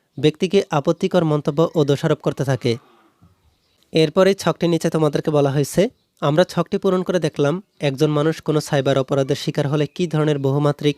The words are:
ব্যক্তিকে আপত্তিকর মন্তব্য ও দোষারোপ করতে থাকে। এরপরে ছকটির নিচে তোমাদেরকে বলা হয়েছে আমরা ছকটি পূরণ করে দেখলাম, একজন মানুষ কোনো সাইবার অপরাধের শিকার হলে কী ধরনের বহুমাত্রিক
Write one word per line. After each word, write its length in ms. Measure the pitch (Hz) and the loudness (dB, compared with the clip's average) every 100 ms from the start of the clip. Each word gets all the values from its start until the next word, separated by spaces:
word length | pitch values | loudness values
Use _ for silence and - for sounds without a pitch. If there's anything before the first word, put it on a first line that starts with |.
| _ - | _ -2
ব্যক্তিকে 400 | 147 151 190 196 - | -2 0 0 0 0
আপত্তিকর 540 | 151 175 170 196 185 160 | -2 0 -2 0 0 0
মন্তব্য 300 | 151 151 147 160 | 0 0 0 0
ও 60 | 175 | 2
দোষারোপ 360 | 143 139 156 151 - | 0 0 0 -2 -4
করতে 160 | 135 | -4
থাকে। 280 | 135 131 127 117 _ _ _ _ _ _ _ _ _ _ _ | -2 -2 -2 -4 _ _ _ _ _ _ _ _ _ _ _
এরপরে 380 | 165 156 190 185 | 0 0 2 2
ছকটির 360 | 196 - 160 170 | 2 -2 0 0
নিচে 180 | 165 165 | 0 0
তোমাদেরকে 400 | 160 156 156 156 | 0 0 0 0
বলা 200 | 147 143 | 2 2
হয়েছে 320 | 139 139 - 214 - _ _ | 0 -2 0 -2 -2 _ _
আমরা 220 | 151 151 | 0 2
ছকটি 320 | 180 - 165 196 | 2 0 -4 -2
পূরণ 240 | 196 185 | -2 -2
করে 160 | 180 180 156 | 0 -2 -2
দেখলাম, 280 | - 143 175 - - | 0 -2 -2 -8 -6
একজন 300 | 147 131 156 151 | -4 0 0 2
মানুষ 160 | 151 160 - | 0 -2 -2
কোনো 140 | 151 | -2
সাইবার 360 | - 143 135 135 | 0 -2 0 0
অপরাধের 400 | 135 139 135 143 | 0 0 0 -2
শিকার 240 | - 151 143 | -4 -2 -2
হলে 120 | 151 147 - | -2 -2 -4
কী 80 | 180 | -2
ধরনের 320 | 151 151 143 | 0 0 0
বহুমাত্রিক 580 | 135 139 147 143 147 | 0 0 0 0 -2